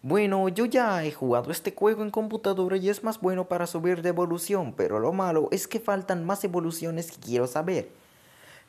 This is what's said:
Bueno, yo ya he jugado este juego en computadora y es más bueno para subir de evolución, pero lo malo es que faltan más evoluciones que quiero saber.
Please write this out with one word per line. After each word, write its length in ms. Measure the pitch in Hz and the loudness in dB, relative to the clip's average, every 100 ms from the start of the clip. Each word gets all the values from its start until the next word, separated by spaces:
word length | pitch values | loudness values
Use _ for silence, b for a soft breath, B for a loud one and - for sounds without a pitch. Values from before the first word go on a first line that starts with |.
Bueno, 480 | 127 196 208 196 190 | 2 2 4 2 2
yo 160 | 185 | 2
ya 400 | 233 254 233 185 | 2 4 2 0
he 80 | 156 | -2
jugado 360 | 147 127 120 123 | -2 2 2 2
este 240 | 170 202 | -4 -6
juego 300 | 190 208 220 | 2 2 2
en 80 | 214 | -2
computadora 640 | 220 214 214 196 190 185 | -4 -4 -2 0 0 0
y 140 | 190 190 | 2 0
es 160 | 202 | 0
más 160 | 226 214 | -4 -2
bueno 260 | 180 185 180 | 0 0 -2
para 200 | 175 175 | -2 -2
subir 340 | 170 175 175 | 0 0 2
de 80 | 175 | 0
evolución, 640 | 175 175 170 - 196 143 | 0 0 0 0 -2 -2
pero 240 | - 90 107 | 0 0 2
lo 140 | 117 | 2
malo 340 | 190 185 160 147 | 2 2 2 2
es 140 | 190 | -2
que 140 | - 220 | -2 -4
faltan 460 | 226 196 190 180 | 0 -2 0 -2
más 180 | 165 196 | -2 -2
evoluciones 680 | 202 175 165 165 165 165 165 | 0 0 -2 -4 -6 -6 -8
que 120 | - | -12
quiero 260 | - 120 123 | -2 0 0
saber. 420 | 151 165 170 - - B B B B B B | 0 0 -2 -4 -14 B B B B B B